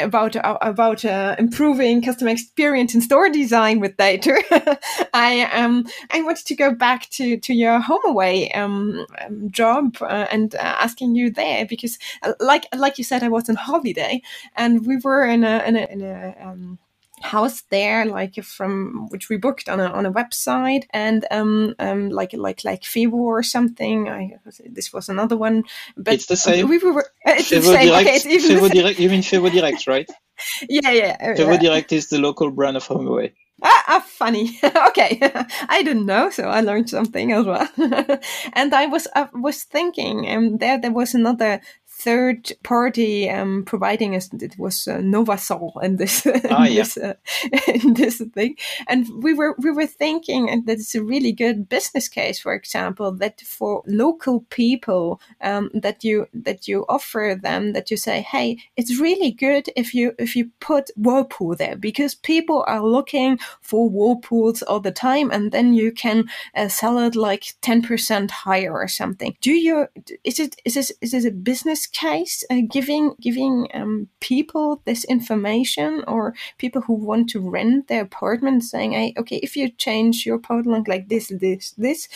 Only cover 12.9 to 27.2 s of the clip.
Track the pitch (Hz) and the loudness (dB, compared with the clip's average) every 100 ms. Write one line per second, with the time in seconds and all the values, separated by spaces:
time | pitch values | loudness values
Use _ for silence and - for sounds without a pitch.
12.9 | 277 233 254 240 226 233 220 - 320 254 | -2 -4 -2 0 -2 -2 -4 -2 -2 -2
13.9 | 165 147 247 - - - - 240 233 220 | -4 -4 -4 -8 -20 -14 -4 2 2 2
14.9 | 269 262 269 247 233 226 226 - 226 220 | -2 0 2 4 4 4 2 2 0 -2
15.9 | 196 190 185 185 - 190 185 180 180 _ | -8 -10 -10 -12 -14 -16 -16 -16 -18 _
16.9 | _ _ - - 214 240 - - 196 208 | _ _ -16 -6 -2 -2 -4 -4 -2 0
17.9 | 220 220 190 190 202 - - 196 196 190 | 0 -2 -4 -8 -10 -14 -8 -6 -4 -6
18.9 | - 220 190 - 214 254 277 - 190 185 | -8 -10 -12 -6 -2 -2 -4 -4 -4 -2
19.9 | - 196 202 240 - - 254 262 269 - | -2 -2 -2 -4 -4 -2 0 0 0 -2
20.9 | 214 220 220 - 214 214 214 214 - 190 | -4 0 0 0 -2 0 2 0 -2 -4
21.9 | 196 202 190 185 - 202 190 214 190 - | -2 -4 -4 -6 -6 -6 -6 -6 -6 -4
22.9 | 233 233 240 240 226 233 247 240 233 220 | 0 2 2 0 0 0 0 0 0 -2
23.9 | 220 214 208 190 - 214 - 240 233 - | -2 -2 -6 -10 -12 -20 -20 -18 -12 -10
24.9 | 196 - 190 226 226 220 220 220 - - | -10 -6 -2 0 0 2 0 0 -8 -18
25.9 | - 190 - - 180 190 175 262 339 359 | -8 0 0 0 0 2 4 4 4 4
26.9 | 294 277 _ | 2 -2 _